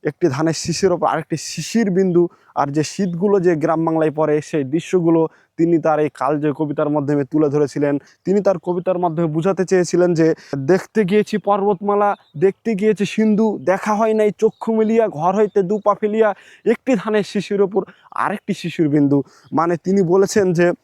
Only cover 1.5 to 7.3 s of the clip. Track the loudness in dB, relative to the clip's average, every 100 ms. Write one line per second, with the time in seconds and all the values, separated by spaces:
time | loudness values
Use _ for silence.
1.5 | -10 -4 0 0 2 2 2 0 _ _
2.5 | -4 -2 -2 -4 -4 -4 -2 0 2 2
3.5 | 0 0 0 0 0 0 0 0 0 -2
4.5 | -4 -2 -4 -2 0 2 2 0 _ _
5.5 | -2 2 2 2 0 -2 -2 -2 0 -2
6.5 | -2 -4 -2 -2 -2 0 -2 0